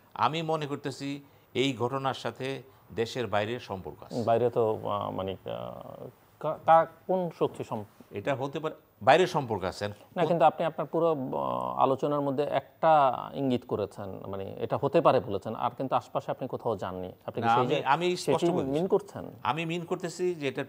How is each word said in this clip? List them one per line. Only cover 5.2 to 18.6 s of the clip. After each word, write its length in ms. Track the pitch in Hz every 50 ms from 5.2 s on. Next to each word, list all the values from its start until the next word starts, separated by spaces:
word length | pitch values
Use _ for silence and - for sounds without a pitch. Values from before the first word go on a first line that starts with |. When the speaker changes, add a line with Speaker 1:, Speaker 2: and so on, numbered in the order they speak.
| 95 98 92 - -
Speaker 2:
আহ, 640 | - 57 58 60 60 - - - - - - - 127 - _ _ _ _ -
কা-, 180 | - 151 151 - -
কা-, 200 | - 160 165 160 160 - - -
কোন 240 | - 185 185 180 165 - -
শক্তি 260 | 160 127 - - 131
সম- 200 | - 131 110 104 - _ - - _
Speaker 1:
এটা 240 | - 104 104 139 139
হতে 260 | 120 135 143 139 160
পারে 140 | 147 156 - - _ _ _ - 101
বাইরের 240 | 127 143 170 180
সম্পর্ক 380 | - - 156 135 113 113 95 90
আছে। 240 | 90 85 - 101 104
Speaker 2:
না, 380 | 101 - - - - 185 165
কিন্তু 180 | 156 175 165 180
আপনি 220 | - - - 175
আপনার 200 | 160 151 - 160
পুরো, 260 | 139 - 165 165 165 160
আহ, 640 | 139 127 143 156 147 139 127 123 123 123 123 127
আলোচনার 440 | 131 127 131 135 - - 147 147 147
মধ্যে 220 | 143 139 135 139 143
একটা 680 | - - 139 - - - - - 160 156 151 120 - - - 50 - -
ইঙ্গিত 280 | - 139 131 123 120 - -
করেছেন, 520 | 113 101 101 - - - 104 95 95 - -
মানে 300 | - 98 98 98 101 107 -
এটা 200 | 117 - 135 117 -
হতে 180 | 139 - 170
পারে 200 | 147 156 135 127
বলেছেন, 340 | - 120 98 98 - 113 113
আর 160 | - - 120 120
কিন্তু 180 | - 139 127 143
আশপাশে 360 | 123 - - - 139 - -
আপনি 180 | 147 - 139 123
কোথাও 280 | - 120 - 123 110
যাননি। 360 | 95 117 95 92 92 90 92 - _ -
আপনি 160 | - - - 113
কি 60 | 117
Speaker 1:
না, 60 | 117
Speaker 2:
সেই 100 | 123 131
Speaker 1:
আমি, 100 | - 147
Speaker 2:
যে 100 | 139 131
Speaker 1:
আমি 320 | 131 143 160 175 180 180
স্পষ্ট 240 | - - - 135 -
Speaker 2:
সেটি 120 | 175 170 190
Speaker 1:
বলেছি। 180 | 131